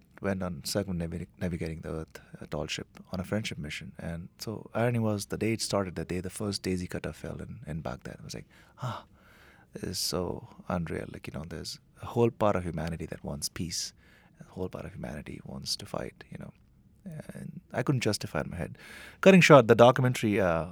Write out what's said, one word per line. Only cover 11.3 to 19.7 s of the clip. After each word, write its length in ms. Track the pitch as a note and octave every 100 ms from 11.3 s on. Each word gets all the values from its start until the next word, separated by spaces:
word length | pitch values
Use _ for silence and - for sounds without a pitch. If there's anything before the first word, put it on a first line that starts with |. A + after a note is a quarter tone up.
| C2+
know, 60 | E2
there's 300 | D#2 E2+ - _ -
a 40 | -
whole 240 | A#2+ A#2
part 260 | - G#2 F2+
of 80 |
humanity 420 | F2+ D#2 E2 D#2+ D#2+
that 180 | -
wants 240 | - C#2+ -
peace. 440 | - E2 - - - - - - -
A 40 | -
whole 160 | F#2+ F#2
part 160 | -
of 80 | E2+
humanity 480 | F#2+ A#1+ D2 - -
wants 320 | - C2+ - -
to 100 | -
fight, 380 | - B1 - -
you 80 | -
know. 140 | - - - - - - F#3+ D3+ -
And 280 | - - - -
I 100 | G#2+
couldn't 180 | B2+ B2+
justify 380 | A2 G#2 - D2+
it 60 | C2+
in 40 |
my 60 | F2
head. 180 | D2+ - - - - -
Cutting 180 | F#3+ F#3+
short, 280 | - C#3+
the 60 | A2+